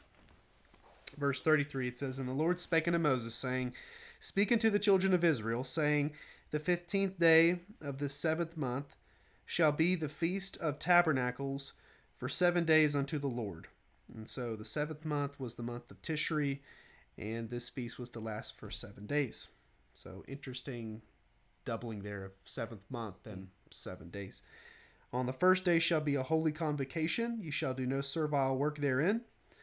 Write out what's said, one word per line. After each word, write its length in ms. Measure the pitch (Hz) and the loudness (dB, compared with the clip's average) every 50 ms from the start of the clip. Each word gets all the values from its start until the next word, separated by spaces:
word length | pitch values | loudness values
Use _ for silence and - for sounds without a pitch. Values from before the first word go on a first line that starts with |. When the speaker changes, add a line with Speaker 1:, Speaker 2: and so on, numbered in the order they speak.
| - _ _ - - - - - - _ _ _ _ _ - - - - - - - - - 147 | -20 _ _ -20 -20 -20 -20 -20 -20 _ _ _ _ _ -20 -20 -20 -20 -20 -14 -10 -8 -6 -2
Speaker 1:
verse 220 | 143 143 135 - | -2 -2 -2 0
thirty-three, 480 | - 165 156 147 143 143 - 135 127 123 | 2 2 4 4 2 0 -2 -4 -4 -4
it 120 | 120 - | -4 -4
says, 200 | 143 135 127 135 | -4 -4 -4 -4
"And 80 | 131 127 | -4 -2
the 60 | 131 | -2
Lord 260 | 139 156 165 180 175 | 0 0 0 0 0
spake 280 | - - - 165 - 170 | 0 0 2 2 2 2
unto 120 | 175 165 | 2 2
Moses, 360 | 165 151 131 127 113 113 - | 4 4 2 2 0 -2 -2
saying, 380 | - - 127 127 127 127 123 - - - - - - - - - - | -2 -2 0 0 0 -2 -2 -4 -8 -14 -18 -18 -18 -20 -20 -12 -6
Speak 320 | - - - 190 208 208 | -4 -2 2 2 2 4
unto 180 | 240 226 - 220 | 4 4 4 4
the 80 | 202 202 | 2 2
children 340 | 196 214 196 185 180 190 190 | 4 4 4 4 4 4 4
of 100 | 175 160 | 4 4
Israel, 400 | 170 151 113 107 113 117 123 135 | 4 2 2 0 -2 -2 0 0
saying, 480 | - - 170 151 147 147 147 143 147 147 - - - - - - - | -2 0 0 2 2 2 2 2 0 -2 -6 -16 -20 -20 -20 -10 -6
The 100 | - 151 | -4 -2
fifteenth 600 | 147 - 180 175 175 - - 196 196 190 190 - | 0 0 0 0 0 -2 0 0 0 0 0 4
day 400 | 170 165 160 160 165 170 180 175 - - - - | 6 8 8 8 8 6 4 0 -4 -10 -16 -10
of 200 | - 143 135 135 | -6 -6 -4 -2
this 160 | 143 139 - | -2 -2 0
seventh 420 | - - 160 160 165 170 165 - 160 | 0 0 0 0 0 -2 -4 -4 -4
month 400 | 143 127 123 131 147 - - _ _ _ _ _ _ _ _ _ _ | -2 -2 -2 -2 -4 -6 -12 _ _ _ _ _ _ _ _ _ _
shall 260 | - - - 170 151 | -6 0 2 4 4
be 240 | 143 143 165 180 185 | 4 4 2 2 2
the 140 | 160 160 143 | 2 0 -4
Feast 480 | - - 165 175 180 196 185 - - - | -2 0 0 0 0 0 -4 -4 -4 -2
of 220 | 175 160 139 - | -2 -2 -2 0
Tabernacles 920 | - - 180 175 170 165 147 131 123 123 123 - 139 139 135 - - - - - _ - - _ _ _ _ - | 2 4 4 6 6 4 4 2 2 0 -2 -2 -4 -4 -4 -4 -4 -6 -10 -14 _ -20 -20 _ _ _ _ -8
for 100 | - - | -4 -2
seven 380 | - - 180 175 170 175 170 | 2 2 4 4 4 4 4
days 300 | 156 160 156 156 147 143 | 6 6 6 6 6 4
unto 240 | 143 135 139 - 147 | 2 0 0 -2 -2
the 80 | 139 139 | -2 -2
Lord." 400 | 120 120 113 101 85 82 - - - _ _ _ _ _ _ - - | -2 -2 -2 -4 -6 -8 -12 -16 -20 _ _ _ _ _ _ -14 -12
And 140 | 110 110 - | -10 -8 -6
so 280 | - - 123 120 113 | -6 -4 -4 -4 -4
the 100 | 104 - | -4 -4
seventh 400 | - - 151 147 151 160 151 - | -4 -2 -2 -2 -2 -4 -6 -4
month 340 | 160 151 147 143 139 143 - | -2 0 0 0 -2 -2 -4
was 140 | 135 117 - | -6 -6 -4
the 100 | - 120 | -4 -4
month 280 | 117 120 120 120 - | -4 -4 -6 -8 -10
of 100 | 107 - | -16 -10
Tishri, 580 | - - 160 147 - - 165 151 147 139 139 135 - - - - - - - - - _ _ - | -6 -4 -2 -2 -2 0 0 0 0 0 -2 -4 -8 -16 -20 -20 -20 -20 -20 -20 -20 _ _ -8
and 320 | - 107 113 117 117 107 | -6 -6 -4 -4 -4 -4
this 200 | 123 123 120 - | -6 -6 -6 -6
feast 300 | - - 120 117 - - | -6 -6 -6 -6 -6 -8
was 100 | 123 120 | -10 -8
to 100 | - 117 | -8 -8
last 380 | 110 113 107 107 117 - - - | -6 -6 -6 -6 -8 -10 -12 -12
for 140 | - 101 | -12 -10
seven 340 | - - - 104 101 - 104 | -8 -8 -8 -10 -10 -10 -6
days. 440 | 104 143 147 143 117 - - - - - _ _ _ _ _ _ _ _ | -2 0 0 0 0 -4 -6 -10 -10 -14 _ _ _ _ _ _ _ _
So 320 | - - 90 92 95 - - | -16 -12 -12 -12 -12 -10 -10
interesting 760 | 135 139 - 135 123 - - - 127 120 113 110 107 110 - _ _ _ _ _ _ _ _ _ _ _ - | -10 -10 -8 -8 -10 -8 -8 -6 -6 -6 -6 -6 -8 -10 -12 _ _ _ _ _ _ _ _ _ _ _ -6
doubling 380 | - 117 113 120 117 113 104 | -6 -4 -4 -4 -4 -6 -6
there 240 | 101 104 104 98 95 | -6 -6 -6 -6 -8
of 60 | 95 95 - - | -8 -12 -14 -12
seventh 400 | - - - 117 113 120 98 - - | -8 -6 -6 -6 -6 -8 -10 -12 -8
month 360 | 131 120 113 104 92 - - | -6 -6 -6 -6 -8 -10 -12
and 180 | 113 101 95 95 | -10 -10 -10 -10
Speaker 2:
Mm. 60 | 92 - _ _ - | -12 -16 _ _ -14
Speaker 1:
seven 400 | - - - 107 92 - 85 87 | -12 -10 -8 -8 -8 -10 -10 -10
days. 320 | 90 101 101 92 - - - - - - - - - - - - _ _ _ _ - | -8 -8 -8 -8 -8 -12 -12 -14 -20 -20 -20 -20 -20 -20 -20 -20 _ _ _ _ -2
"On 140 | 127 127 123 | -2 -2 -2
the 60 | 135 | 0
first 300 | - 185 185 185 185 - | 4 4 6 6 6 4
day 160 | 180 175 165 | 4 4 4
shall 220 | 165 - 170 151 | 4 2 2 2
be 140 | 143 147 139 | 2 2 0
a 80 | 139 131 | 0 0
holy 280 | - 160 160 160 160 | 2 2 2 2 2
convocation. 920 | 147 - 170 156 151 143 139 - - 165 156 175 - - 233 240 233 233 | 0 0 0 0 0 0 -2 -2 -2 -2 -2 0 0 0 -2 -2 -2 -4
You 100 | 185 160 | -4 -4
shall 220 | 143 - 160 135 127 | -4 -2 -2 -2 0
do 120 | 123 131 | 0 0
no 160 | 127 131 135 | 0 0 0
servile 560 | 139 - - 165 156 151 147 139 135 135 135 131 | 0 0 0 0 0 2 2 2 2 2 2 2
work 220 | 143 151 147 147 | 0 0 0 0
therein. 440 | 143 139 131 131 151 180 220 233 - - _ _ _ _ - - | 0 2 2 4 4 4 2 0 -2 -6 _ _ _ _ -20 -20